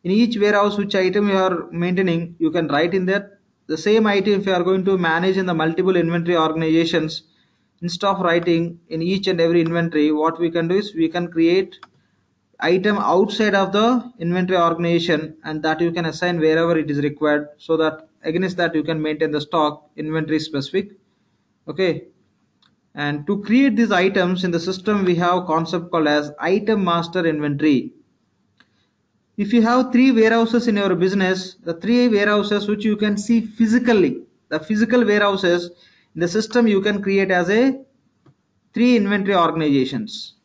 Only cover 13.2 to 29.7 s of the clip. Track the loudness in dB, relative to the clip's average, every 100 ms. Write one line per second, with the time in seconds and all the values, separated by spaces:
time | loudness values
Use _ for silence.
13.2 | 0 0 0 2 0 2 2 0 -4 -8
14.2 | -4 -2 0 2 2 2 0 0 0 -2
15.2 | -4 -12 -10 -4 -4 0 -2 -2 -6 -4
16.2 | -4 0 2 2 2 0 0 -2 -2 -2
17.2 | 0 0 -2 -16 -4 0 0 -4 -20 _
18.2 | -6 -2 -2 -2 -2 -2 -2 -4 -4 -2
19.2 | -2 -2 -4 -2 -2 -4 _ -12 -6 -6
20.2 | -2 -4 -4 -8 -4 -6 -6 -16 _ _
21.2 | _ _ _ _ -12 -4 -2 -2 -10 _
22.2 | _ _ _ _ _ _ _ -8 -6 -6
23.2 | -4 -6 2 4 4 2 2 2 2 2
24.2 | 0 0 -2 -2 -4 -4 -2 0 0 2
25.2 | 2 0 0 -2 -2 -6 -2 0 2 0
26.2 | -2 -6 -2 0 0 0 0 -2 -2 -2
27.2 | -2 -2 -4 0 2 2 -2 -16 _ _
28.2 | _ _ _ _ _ _ _ _ _ _
29.2 | _ -8 0 2 4